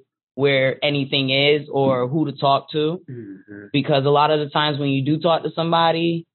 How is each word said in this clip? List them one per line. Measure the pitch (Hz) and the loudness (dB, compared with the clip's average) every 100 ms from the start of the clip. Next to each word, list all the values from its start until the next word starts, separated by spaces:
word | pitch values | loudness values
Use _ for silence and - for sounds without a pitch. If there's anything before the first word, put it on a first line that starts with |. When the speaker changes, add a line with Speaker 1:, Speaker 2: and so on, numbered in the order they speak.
| _ _ _ | _ _ _
Speaker 1:
where | - 143 135 131 127 | -2 2 2 0 0
anything | 147 143 139 143 131 | -2 -2 -2 -2 0
is | 135 143 147 147 | 2 2 2 0
or | 139 135 127 127 | 0 0 0 -2
who | 160 156 | -2 -4
to | |
talk | 135 143 139 - | -2 0 0 -2
to. | 156 151 180 - | -4 -2 -4 -10
Speaker 2:
Mm-hmm. | 120 101 95 - 101 104 | -16 -14 -18 -18 -18 -4
Speaker 1:
Because | 143 139 139 | -2 0 2
a | 139 | 4
lot | 143 147 | 4 4
of | 156 | 2
the | 143 | 0
times | 151 151 143 | 0 0 0
when | 143 | -2
you | 135 | 0
do | 135 156 | 0 0
talk | 170 160 | 2 0
to | 156 | -2
somebody, | 156 165 165 165 165 170 170 - | -4 0 2 2 2 -2 -2 -8